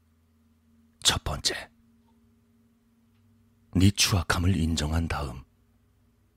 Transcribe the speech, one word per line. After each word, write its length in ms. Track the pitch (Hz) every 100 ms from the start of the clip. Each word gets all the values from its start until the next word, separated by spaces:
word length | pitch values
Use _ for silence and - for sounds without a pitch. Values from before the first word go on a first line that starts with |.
| _ _ _ _ _ _ _ _ _ -
첫 200 | - -
번째. 460 | - 71 - - - _ _ _ _ _ _ _ _ _ _ _ _ _ _ _ _ _ _ _ _
네 160 | - 95
추악함을 680 | - - 95 78 - 87 92
인정한 500 | 82 78 73 82 82
다음 380 | - 71 62 - _ _ _ _ _ _ _ _